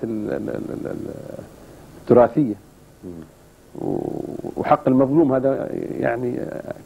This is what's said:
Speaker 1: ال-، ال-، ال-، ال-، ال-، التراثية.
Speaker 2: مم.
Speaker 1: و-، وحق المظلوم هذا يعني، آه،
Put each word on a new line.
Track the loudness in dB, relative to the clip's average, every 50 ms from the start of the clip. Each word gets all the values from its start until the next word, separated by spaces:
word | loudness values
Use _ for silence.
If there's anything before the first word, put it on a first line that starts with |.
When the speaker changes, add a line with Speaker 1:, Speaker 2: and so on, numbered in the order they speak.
| -4
Speaker 1:
ال-، | -4 -4 -4 -4 -4 -4
ال-، | -4 -4 -4
ال-، | -6 -6 -6 -6 -8
ال-، | -8 -6 -6
ال-، | -8 -8 -8 -10 -10 -10 -12 -12 -14 -14 -16 -16 -18 -20 -20 -20 -20 -20 -20 -20 -20 -10
التراثية. | 2 6 8 8 8 8 6 2 0 0 -2 -4 -10 -16 -20 -20 -20 -20 -20 -18 -16
Speaker 2:
مم. | -14 -14 -14 -16 -18 -20 -20 -20 -20 -20 -20 -20 -18 -10
Speaker 1:
و-، | -6 -4 -2 -2 -2 -2 -4 -4 -6 -6 -8 -8 -8 -8 -6 -6 -4
وحق | 0 2 2 2 4 4
المظلوم | 4 4 4 4 4 4 4 4 4
هذا | 2 2 2 0 0 -2 -4 -4 -6 -6 -6 -4 -2
يعني، | -2 -2 -2 -2 -2 -4 -4 -4
آه، | -6 -6 -8 -8 -10 -10 -12 -12 -14